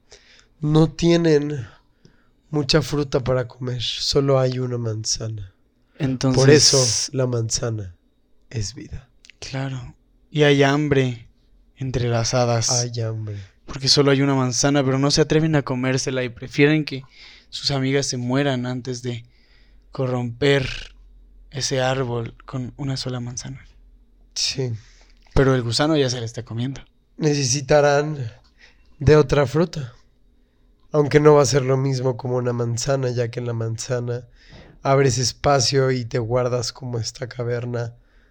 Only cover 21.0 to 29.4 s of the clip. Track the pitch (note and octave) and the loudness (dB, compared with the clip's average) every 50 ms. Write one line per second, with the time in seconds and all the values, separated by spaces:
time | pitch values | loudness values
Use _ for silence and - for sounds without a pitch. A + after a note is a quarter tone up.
21 | - - - - - - - - - - - C#3 B2+ - C#3+ C3 B2+ C3 C3 C3 | -20 -20 -20 -20 -20 -20 -20 -20 -20 -16 -10 -8 -6 -4 -2 0 0 0 0 -2
22 | B2 A#2+ A#2+ A#2+ A2+ A2+ - - - - - C3 B2+ A#2+ A#2+ - C#3+ C3+ C3+ C3 | -2 -4 -4 -4 -6 -8 -10 -14 -16 -12 -10 -8 -8 -8 -10 -8 -8 -6 -6 -6
23 | - C3 B2+ B2 A#2+ A#2+ B2 B2 - C3 C3 C3+ - - - - - - - - | -6 -8 -8 -8 -8 -10 -10 -12 -12 -12 -14 -16 -18 -20 -20 -20 -20 -20 -20 -20
24 | _ _ _ _ _ _ - - - - - - C3 B2 A#2 G#2 - - - _ | _ _ _ _ _ _ -8 -6 -4 -4 -4 -4 -4 -4 -6 -8 -12 -16 -20 _
25 | _ _ _ _ _ _ - - C#3 C3 C3 B2+ A#2+ A#2 A2+ - D3 D3+ D#3+ D3+ | _ _ _ _ _ _ 0 2 4 4 4 2 0 -2 -2 0 0 2 2 2
26 | C#3 B2+ A#2+ B2+ A#2 A2+ - - A2+ - A2 A2+ A#2+ C3 C#3 C3 - - _ _ | 2 0 -2 -4 -6 -8 -8 -10 -12 -10 -8 -6 -6 -6 -6 -10 -14 -20 _ _
27 | _ _ _ - - D3+ D3 C#3+ C#3 B2+ A#2+ D3 C3+ C#3 D3+ D3+ C#3+ D3 D3 C#3+ | _ _ _ -4 -2 0 0 0 0 -2 -2 -2 0 2 4 4 4 4 4 2
28 | D3 D3+ D#3 C#3+ B2+ A2 - - _ _ _ _ - - _ _ _ - - - | 0 -2 -4 -8 -8 -10 -12 -16 _ _ _ _ -20 -20 _ _ _ -20 -14 -2
29 | C#3 C3 D3+ D3+ D3+ C#3+ D3 C#3 | 4 6 6 6 6 4 2 0